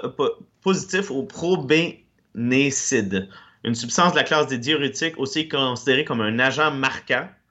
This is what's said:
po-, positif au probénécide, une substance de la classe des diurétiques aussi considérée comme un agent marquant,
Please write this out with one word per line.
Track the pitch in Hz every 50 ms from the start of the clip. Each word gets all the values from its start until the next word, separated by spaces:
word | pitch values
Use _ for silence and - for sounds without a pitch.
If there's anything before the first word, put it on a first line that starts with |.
| - 127 -
po-, | - 139 117 - - - _ _ _
positif | - 190 190 - - - - 185 196 -
au | 127 135 131
probénécide, | 135 - - 165 175 185 165 143 127 151 160 170 165 - - _ _ _ _ _ _ - 107 117 123 127 135 139 143 135 - - - 135 117 104 95 101 95 95 - - - - - _ _ -
une | 113 117
substance | 117 117 117 - - 175 175
de | 151 151
la | 135
classe | - 160 151 147
des | 131 135 120
diurétiques | 117 143 156 143 143 135 - - 160 165 160 -
aussi | 135 135 - 160 156 156
considérée | - 143 135 127 123 117 - 139 127 127 151
comme | - 135 113
un | 107 107 110 120
agent | 127 135 123 143 156 151
marquant, | 139 135 135 131 - - - - 127 123 160 185 - _ _ _